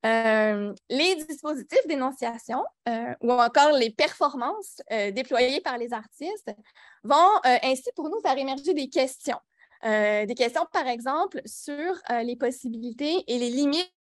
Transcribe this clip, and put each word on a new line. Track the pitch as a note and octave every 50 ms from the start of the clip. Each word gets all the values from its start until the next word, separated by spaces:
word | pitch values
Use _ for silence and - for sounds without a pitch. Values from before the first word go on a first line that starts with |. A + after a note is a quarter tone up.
| -
euh, | A3+ A3+ A3+ A3+ A3+ A3 A3 G#3+ G#3+ G#3+ G#3 G#3 G#3 G3+ - _ _
les | A#3+ C4 D#4 F#4 F#4+ D#4+ D4+
dispositifs | D#4 E4 - - D4+ D4+ C4+ G#3+ - - C5 A#4+
d'énonciation, | D#4+ D#4+ C#4 B3+ C4+ C4+ - - A#3 A#3 A#3 - - - B3+ - - _ _ _ -
euh, | A#3 A3+ A#3 B3 A#3+ -
ou | - A#3
encore | B3 B3 A#3+ A#3 A#3 D4 C#4 D4+
les | D4+ C#4 A#3+ A3+
performances, | A3 - D4 D4+ - - F4 C#4+ C#4 C4+ A#3+ C4 F#4+ A4 F#4+ - - - - -
euh, | A3 A3 G3+ G3+ G3
déployées | A3 C4 B3+ C#4+ A#3 B3 B3+ C4 D4+
par | - D#4 C4 A#3+
les | A#3 A#3 A#3+
artistes | A3 G#3+ A#3 _ - C#4 B3+ A3 G#3+ - - G#3+ _ - _ _ _ - - - _ _
vont, | G#3 C4+ D4 E4+ F#4 G#4+ G4+ -
euh, | C4 B3 B3 -
ainsi | C4 C4 C4 - B4 -
pour | - D4+ D#4
nous | E4+ A4+ G#4
faire | F#4 C4
émerger | B3+ C4+ C4+ C4+ C4+ C#4 D#4 F#4
des | D4 C4+ C4
questions. | - E4 C4 C4+ C4+ - - - B3+ - _ _ _ _ _ _ _ _ -
Euh, | A3+ G#3+ G#3+ G#3 G#3 G#3+ G#3 G#3+
des | G3+ A#3+
questions, | A#3 B3+ A#3 A#3+ D#4+ E4+ E4 _
par | G4 D4+ B3+
exemple, | A#3+ A#3+ A#3 C4 C4+ D#4 F4+ G4 - D4+ -
sur, | A3+ - - - - C#4+ C#4+ D4+ F4 F#4+ E4+ - -
euh, | A#3+ A#3 A3+
les | A#3+ A#3+
possibilités | B3 C#4+ B3 B3+ - - B3+ A3+ A3+ A3+ B3 A#3+ - C#4+ D4 D#4+ F#4 - -
et | A#3 B3
les | A#3+ A#3+
limites | A#3+ B3+ D4 C#4+ C#4+ E4 F4+ F4+ _ _